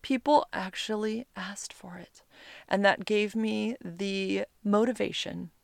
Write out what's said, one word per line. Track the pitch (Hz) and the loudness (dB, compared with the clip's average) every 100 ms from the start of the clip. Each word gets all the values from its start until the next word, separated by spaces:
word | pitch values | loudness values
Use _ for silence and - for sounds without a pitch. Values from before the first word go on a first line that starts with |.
People | - 262 285 294 - | 0 0 4 4 4
actually | - 185 - - 214 214 220 247 - | -6 -6 -8 -4 -2 -2 -4 -8 -10
asked | 190 202 - | -10 -10 -14
for | - 185 180 | -14 -16 -16
it. | 175 - _ - - - - | -18 -20 _ -20 -20 -20 -2
And | 196 | 4
that | 202 - - | 4 4 2
gave | 214 208 220 | 2 2 0
me | 220 214 214 247 | 0 0 -2 -4
the | 180 170 196 196 190 196 202 _ | -10 -6 -4 -2 -2 -2 -4 _
motivation | 208 208 233 226 - - - 175 180 _ | 2 4 4 2 -2 -2 -6 -8 -10 _